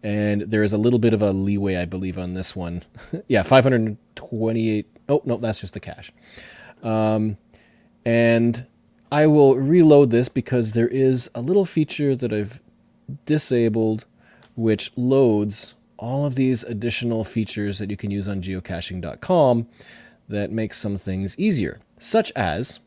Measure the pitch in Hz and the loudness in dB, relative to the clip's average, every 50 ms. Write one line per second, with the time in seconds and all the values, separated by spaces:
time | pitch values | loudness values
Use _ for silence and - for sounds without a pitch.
0 | - 107 104 104 104 104 104 104 104 110 110 107 107 104 104 104 107 120 123 117 | -4 -4 -2 -2 0 0 0 -2 -2 -2 0 2 2 2 2 2 2 2 2 4
1 | 107 117 110 104 107 101 95 95 95 101 101 101 98 98 95 90 90 85 90 92 | 2 2 2 2 2 0 0 0 0 0 0 0 0 -2 -2 -2 -4 -4 -6 -6
2 | 95 92 87 92 90 90 90 92 92 - - 98 90 85 87 87 - _ _ - | -6 -6 -6 -8 -8 -8 -8 -6 -6 -6 -6 -6 -8 -8 -8 -10 -12 _ _ -20
3 | - - - 165 - _ 127 113 - - 135 131 120 135 127 120 110 110 104 - | -14 -12 -12 -12 -4 _ 0 0 2 6 6 6 6 6 2 2 0 -2 -4 -10
4 | _ _ _ - - - - 110 113 113 113 113 113 113 107 107 104 _ _ _ | _ _ _ -20 -14 -10 -6 -4 -2 -2 0 0 0 0 0 -2 -4 _ _ _
5 | _ - 139 147 - 131 120 107 117 113 107 - - 92 - - - - 76 - | _ -2 -2 -2 0 -2 -4 -4 -2 -4 -6 -6 -8 -14 -14 -14 -14 -14 -16 -16
6 | - - _ _ _ - - - - - - - - - - _ - 113 110 110 | -16 -20 _ _ _ -20 -20 -20 -20 -20 -20 -20 -20 -20 -20 _ -6 -4 -2 0
7 | 110 107 110 110 107 107 104 - _ _ _ _ _ _ _ _ _ _ _ _ | 2 2 2 0 0 -2 -4 -8 _ _ _ _ _ _ _ _ _ _ _ _
8 | _ 117 117 117 117 117 117 117 117 117 117 117 - _ _ _ _ _ _ _ | _ 0 2 4 4 4 4 4 4 2 0 -2 -8 _ _ _ _ _ _ _
9 | _ _ - 147 151 156 151 151 143 135 131 123 135 139 165 180 170 156 147 143 | _ _ 2 2 4 6 6 8 8 6 6 4 2 2 6 6 8 8 8 8
10 | 143 127 113 123 127 131 - 135 117 - - 123 117 110 107 117 117 120 - 135 | 8 6 4 0 0 0 -4 -6 -4 -2 -2 -2 -2 0 0 0 0 0 2 2
11 | 135 131 131 127 123 - _ 127 120 135 185 202 190 165 - 160 156 - - - | 2 2 2 0 -4 -8 _ -8 -4 0 2 2 0 0 0 -2 -2 -2 -2 -2
12 | 147 143 135 127 127 117 107 104 104 104 - - _ _ _ _ _ _ _ _ | 0 0 0 0 -2 -4 -2 -2 -4 -6 -8 -18 _ _ _ _ _ _ _ _
13 | _ - 135 - _ - 151 151 - - 131 120 117 113 107 113 110 110 110 110 | _ -16 -16 -16 _ -2 -2 -2 0 0 0 2 2 2 2 0 0 0 -2 -4
14 | - _ _ _ _ _ _ _ _ _ _ - 113 110 107 104 - - _ - | -8 _ _ _ _ _ _ _ _ _ _ -2 0 0 0 0 -2 -8 _ -4
15 | 123 127 135 135 135 120 107 104 104 104 101 - - - - _ _ _ _ - | -2 2 4 4 4 4 4 2 0 -2 -4 -8 -12 -14 -18 _ _ _ _ -14
16 | 110 117 131 139 147 143 127 135 131 131 127 110 - - 120 104 110 120 110 - | -10 -6 -4 -4 -4 -4 -2 0 0 0 0 -2 -4 -8 -8 -6 -4 -4 -4 -4
17 | 120 120 113 113 110 - - 113 110 - - 110 104 101 101 98 104 98 101 98 | -4 -4 -4 -4 -4 -4 -4 -4 -4 -4 -4 -6 -6 -6 -6 -6 -8 -8 -8 -8
18 | - 101 101 101 95 101 101 98 87 95 95 92 87 - 95 85 - - 90 92 | -6 -6 -4 -4 -4 -6 -6 -8 -6 -6 -8 -8 -8 -8 -10 -8 -8 -8 -10 -10
19 | 85 82 - - - - 185 175 147 131 123 117 117 - _ _ - - - - | -10 -10 -12 -12 -4 0 0 2 2 2 0 0 -2 -6 _ _ -20 -20 -20 -20
20 | - - _ _ _ _ 101 104 101 - 101 113 110 98 - - - 107 101 98 | -20 -20 _ _ _ _ -6 -6 -6 -4 -6 -6 -6 -6 -8 -8 -6 -6 -6 -6
21 | - - 95 92 98 95 - - 185 220 196 135 98 76 - - _ _ _ _ | -6 -6 -6 -6 -6 -8 -6 -4 -2 -2 0 0 -2 -4 -6 -12 _ _ _ _
22 | - - - 226 220 - - - 113 87 76 92 127 - - - _ | -10 -2 -2 -2 -2 -2 -4 -4 -2 -2 -2 -4 -6 -8 -10 -14 _